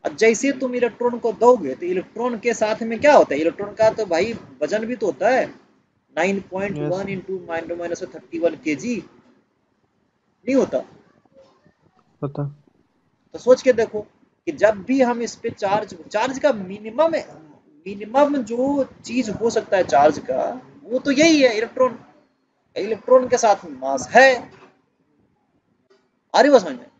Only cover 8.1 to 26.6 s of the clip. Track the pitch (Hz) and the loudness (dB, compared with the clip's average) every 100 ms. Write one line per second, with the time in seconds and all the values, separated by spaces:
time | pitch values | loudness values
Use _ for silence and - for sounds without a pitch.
8.1 | 160 _ 165 165 156 156 143 214 226 - | -16 _ -4 -2 -2 -6 -4 -4 -8 -10
9.1 | _ _ _ _ _ _ _ _ _ _ | _ _ _ _ _ _ _ _ _ _
10.1 | _ _ _ - 269 196 - - - _ | _ _ _ -2 0 0 -4 -8 -20 _
11.1 | _ _ _ _ _ _ _ _ _ _ | _ _ _ _ _ _ _ _ _ _
12.1 | _ 143 143 143 - _ _ _ _ _ | _ -10 -8 -10 -12 _ _ _ _ _
13.1 | _ _ 160 240 254 262 226 220 214 208 | _ _ -6 4 4 4 2 0 -4 -12
14.1 | _ _ _ - 147 202 208 180 269 240 | _ _ _ -10 2 2 2 -2 2 2
15.1 | 240 233 - 233 - 202 208 208 185 - | 0 -6 -8 -10 -6 -2 -2 -4 -14 -6
16.1 | 208 254 269 294 220 185 202 214 233 330 | -4 -2 0 0 0 -6 -12 -10 0 0
17.1 | 311 - - - - _ _ 190 202 208 | 0 -8 -20 -20 -20 _ _ -14 -12 -2
18.1 | 254 285 285 214 233 269 285 262 - - | 2 2 0 -4 -2 -2 -2 -4 -8 -6
19.1 | 240 220 180 226 226 - 196 175 147 151 | -4 -4 -2 -2 -2 0 0 2 4 4
20.1 | 135 - 131 - 254 - - 185 254 285 | 2 -6 -4 -4 -8 -16 -20 -8 -4 -2
21.1 | 269 330 311 262 214 226 - 254 220 - | 2 4 6 4 2 -6 -2 -2 -2 -20
22.1 | _ _ _ _ _ _ - 196 214 - | _ _ _ _ _ _ -8 -6 -8 4
23.1 | 254 247 240 226 196 170 131 131 135 - | 4 4 2 2 2 -2 -10 -6 -6 2
24.1 | 208 269 240 - - - _ _ _ _ | 6 6 4 -6 -20 -20 _ _ _ _
25.1 | _ _ _ _ _ _ _ _ _ _ | _ _ _ _ _ _ _ _ _ _
26.1 | _ _ 185 277 262 | _ _ 2 6 4